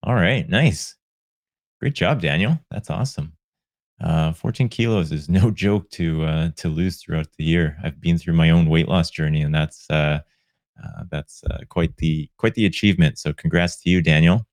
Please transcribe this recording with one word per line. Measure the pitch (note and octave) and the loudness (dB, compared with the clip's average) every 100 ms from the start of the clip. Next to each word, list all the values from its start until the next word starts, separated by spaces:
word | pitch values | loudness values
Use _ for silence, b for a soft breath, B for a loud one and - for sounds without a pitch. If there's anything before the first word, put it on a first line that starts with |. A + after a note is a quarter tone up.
All | - | 0
right, | A#2+ F2 B2 D#2+ | 2 2 0 0
nice. | F#2+ D3+ D#2+ - _ _ _ _ _ _ _ _ _ | 2 2 0 -10 _ _ _ _ _ _ _ _ _
Great | - | -6
job, | D3 F2+ C#3 | -2 0 0
Daniel. | D#2+ D2+ G#2 E3 _ | 0 0 0 0 _
That's | - - | -12 -8
awesome. | D#2 C3+ - D2+ - _ _ _ _ _ _ | -6 -4 -6 -12 -12 _ _ _ _ _ _
Uh, | E2 D#2+ D#2+ | -2 0 0
fourteen | D#2+ - A2+ B2 | -2 -6 -2 -2
kilos | - A#2 G#2+ D#2+ | 0 0 2 0
is | D#2 D2 | -4 0
no | F#2 A2 | 2 2
joke | F#2+ G2 G2+ - | 2 0 0 -2
to, | - E2+ D#2+ | -6 -4 -2
uh, | D#2 D#2 E2 D#2 | -2 0 -2 -4
to | E2 | -6
lose | D#2 F#2 - | -2 -2 -4
throughout | - D#2+ D#2 - | -6 -6 -6 -6
the | |
year. | D#2 E2+ D#2+ D2 | 0 2 0 -2
I've | E2+ - | -10 -4
been | E2+ E2+ | 0 0
through | - | 2
my | E2 D#2+ | 2 4
own | E2 D#2+ | 4 4
weight | D#2+ - | 2 2
loss | F2+ E2+ | 0 0
journey, | - D#2 D2+ | -2 -2 0
and | D2 | 0
that's, | D2+ D#2 - - | -2 -2 -8 -4
uh, | D#2 D2+ D2+ - _ _ _ _ _ | 0 0 -2 -6 _ _ _ _ _
uh, | - - F2 | -18 -14 -10
that's, | D2 D2 - | -10 -10 -10
uh, | - - - | -8 -8 -8
quite | - E2+ - | -2 -2 0
the, | D#2+ D#2 D2 _ | -2 -2 -4 _
quite | A#2 | -2
the | A#2 G#2 | 2 0
achievement. | - G#2 F#2 D#2 - | 2 0 4 2 0
So | D#2 | -6
congrats | D2 E2+ F2 F2 - | -4 -2 0 0 -2
to | E2+ | 0
you, | F2+ | 2
Daniel. | E2 D#2 E2 G#2 A2 | 4 4 4 2 -2